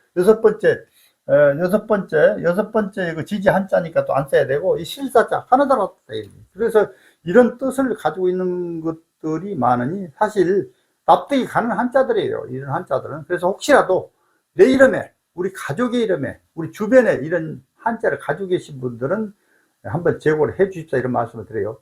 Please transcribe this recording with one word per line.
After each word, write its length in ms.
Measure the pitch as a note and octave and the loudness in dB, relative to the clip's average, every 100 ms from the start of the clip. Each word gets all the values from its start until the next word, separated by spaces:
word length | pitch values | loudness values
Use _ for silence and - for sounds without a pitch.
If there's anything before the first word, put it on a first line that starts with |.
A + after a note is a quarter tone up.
| _ F3+ | _ -2
여섯 240 | F3+ G#3+ | 2 4
번째, 420 | G#3+ - E3+ B2+ - _ _ _ - | 4 2 2 0 -2 _ _ _ 0
에, 300 | C#3 D3 C#3+ | 4 4 4
여섯 300 | F3+ G#3 - | 0 0 0
번째, 480 | G#3 F3 D#3 F3 G#3 | -2 0 2 4 2
여섯 280 | E3 F3+ G#3 | 0 0 0
번째 440 | A3 G3 G3 F3 | -2 -2 -4 -6
그 100 | D#3+ | -6
지지 240 | D3+ G#3 F#3+ | -6 -2 2
한자니까 560 | F3 G3 F#3 E3+ D3+ | 2 2 -2 -2 -2
또 80 | C3+ | -2
안 140 | C3+ D3 | -2 0
써야 180 | D#3+ C3 | 0 0
되고, 320 | C#3+ F#3 D3+ | -2 -2 -2
이 60 | |
실사자 600 | E3 - C4+ A3+ G#3+ C#3+ - | -4 -10 -2 0 2 -2 0
하나도 260 | C4 C#4 | 2 2
안 40 | B3+ F#3+ - - | 0 -2 -8 -8
써야 160 | A2 | -8
돼요. 80 | G2+ F#2+ - | -8 -14 -18
그래서 360 | F3+ A3+ A3 G3 - _ _ | -4 0 2 0 -4 _ _
이런 340 | E3 B3 A#3 - | 0 4 4 2
뜻을 360 | C4+ C4 C4 G3+ | -6 -2 -2 -2
가지고 320 | D#3 F#3 F3+ | -4 -2 -2
있는 520 | F#3 F#3 F3+ F3 E3 | -2 -2 -4 -6 -6
것들이 760 | E3 D#3+ _ _ D#3 D#3+ G3 F3 | -6 -8 _ _ -6 -6 -6 -2
많으니 520 | A#2+ B2 B2 G3 F3 - | 0 0 -2 -6 -8 -4
사실 560 | G#3 G#3 E3+ G3 C#3 _ _ _ | -2 0 2 0 -2 _ _ _
납득이 420 | - F#3 - C#4 - | 2 2 4 -2 0
가는 240 | E3 A#3 | -2 -2
한자들이에요, 760 | G3 B3 C4+ C4 G#3+ C#3+ - - | -2 0 0 2 0 -2 -4 -8
이런 200 | C3 C#3 | -10 -6
한자들은. 520 | D#3 F3+ C3 G#2+ C#3+ D3+ | -8 -4 -6 -4 -12 -6
그래서 220 | F3 F3+ | -2 -2
혹시라도 640 | G3+ - B3+ F3 F3+ - _ _ _ _ | -2 4 4 4 0 -2 _ _ _ _
내 120 | D3+ A3+ | 4 6
이름에, 420 | C4 C4 E3 - _ _ | 6 4 4 -6 _ _
우리 180 | - F#3 | -8 -8
가족의 480 | - - F3+ B3 A#3+ | -8 -8 -4 -2 0
이름에, 380 | G#3 E3+ A#2+ - _ | 0 -2 -4 -10 _
우리 160 | D#3+ D#3+ | -12 -10
주변에 440 | - G#3 B3+ A3 | -6 2 4 6
이런 500 | B2+ D3 E3+ D#3+ C3 - _ | 2 0 -4 -4 -12 -16 _
한자를 420 | A#3 A3+ G#3 C#3 | -6 -2 -2 -4
가지고 280 | - D#3+ F#3+ | -4 -6 -2
계신 320 | F3 - C#3 | -4 -4 -8
분들은 540 | B2+ A#2 C3+ G3+ G#3+ - _ _ _ _ | -8 -6 -4 -4 -6 -10 _ _ _ _
한번 380 | G2 C#3 E3 - | -8 -4 -2 0
제고를 400 | D3+ D#3 D3 - | 0 0 0 0
해 100 | F#3+ | -2
주십사, 260 | E3+ D#3 C3 | -2 -6 -4
이런 140 | B2 | -2
말씀을 340 | A#2+ A#2 A#2 G2+ | -2 -4 -8 -10
드려요. 320 | A2 G2+ A#2 | -6 -6 -6